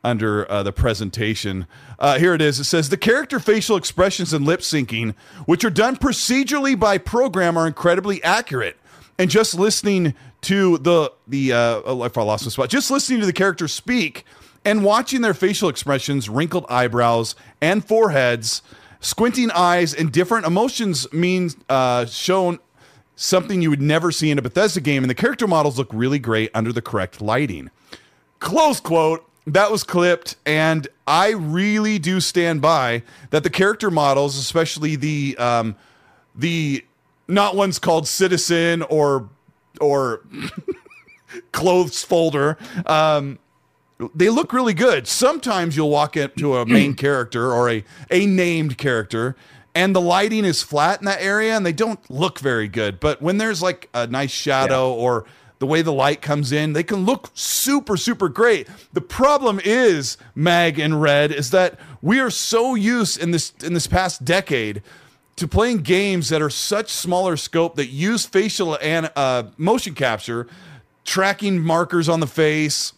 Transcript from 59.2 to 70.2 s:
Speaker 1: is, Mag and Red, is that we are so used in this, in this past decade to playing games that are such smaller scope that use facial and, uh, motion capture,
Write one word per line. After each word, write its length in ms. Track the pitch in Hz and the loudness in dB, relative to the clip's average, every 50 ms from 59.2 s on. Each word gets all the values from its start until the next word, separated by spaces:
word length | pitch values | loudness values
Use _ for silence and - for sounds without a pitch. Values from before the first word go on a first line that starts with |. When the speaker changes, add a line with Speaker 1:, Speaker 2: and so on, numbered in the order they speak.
| 254 277 294 277 277 240 202 196 165 | 4 4 4 4 2 0 -2 0 0
Speaker 1:
is, 520 | 196 220 247 254 220 175 151 135 120 - _ - - _ | 0 2 4 4 4 4 2 -2 -6 -10 _ -16 -16 _
Mag 440 | 135 151 180 175 175 175 165 151 151 | -2 0 2 4 4 2 2 0 0
and 220 | 151 151 156 151 | -2 0 0 2
Red, 320 | 156 147 143 143 147 151 | 2 4 4 4 4 2
is 180 | 156 139 143 117 | 0 -2 -4 2
that 260 | 123 185 185 180 - - - - 135 - | 2 2 2 2 0 -6 -20 -20 -20 -6
we 180 | - 151 220 269 | 0 0 2 2
are 100 | 269 233 | 2 0
so 440 | 160 - - - 214 226 233 262 254 | -2 -4 -4 0 0 2 2 2 0
used 460 | 220 196 220 240 240 220 - - - | 0 0 0 2 0 0 -2 -2 -4
in 100 | 160 170 | -2 -2
this, 220 | 170 165 - - _ _ | -2 -2 -2 -6 _ _
in 100 | 143 160 175 | -8 -4 -2
this 120 | 170 156 | -2 -2
past 380 | - - 180 190 180 - - 127 | 0 0 0 0 0 -4 -6 -2
decade 580 | 120 165 190 190 - 156 123 110 107 104 101 - - - - - - _ _ _ _ _ | 0 0 0 0 0 -2 -2 -2 -2 -6 -8 -12 -16 -20 -20 -20 -20 _ _ _ _ _
to 120 | - 175 156 | -8 -6 -2
playing 300 | - 185 220 240 240 208 | 0 2 2 2 0 -2
games 500 | 143 117 170 185 202 202 190 175 151 113 | 0 0 0 2 2 0 0 -2 -2 -2
that 140 | 160 156 | -2 0
are 80 | 151 147 | -2 -2
such 400 | - - - - 202 208 226 - | -4 -6 -4 -4 -4 -4 -4 -6
smaller 460 | - - - 175 180 180 190 185 170 | -8 -8 -4 -2 -2 0 0 0 -2
scope 380 | 147 - - - 170 170 170 165 | -4 -6 -4 0 0 0 0 -2
that 100 | 151 143 120 | -4 -6 -6
use 380 | 131 139 165 202 233 226 - | -4 -4 -2 -2 0 -2 -4
facial 500 | - - 190 214 214 - - 190 165 156 - | -2 0 0 0 0 -2 -2 -2 -2 -2 -4
and, 280 | - 151 160 165 160 156 - | -2 -2 -2 -2 -2 -4 -2
uh, 280 | 147 139 131 127 123 117 101 - | -2 0 0 0 -2 -4 -6 -8
motion 380 | - 156 185 226 254 - 202 147 | -4 0 0 0 0 -2 -8 -6
capture, 520 | 123 143 123 113 104 | -2 -2 -2 -2 -2